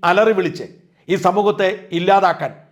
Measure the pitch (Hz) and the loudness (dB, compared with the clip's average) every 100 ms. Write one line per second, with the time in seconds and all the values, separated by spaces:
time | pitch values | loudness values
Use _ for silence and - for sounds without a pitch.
0 | 175 185 220 202 175 - 110 - _ _ | 2 2 2 2 -2 -6 -14 -18 _ _
1 | - 185 180 190 208 208 190 190 - 170 | -6 0 0 2 0 0 -2 -2 -8 -4
2 | 180 196 190 165 139 - _ | 2 2 2 -2 -8 -10 _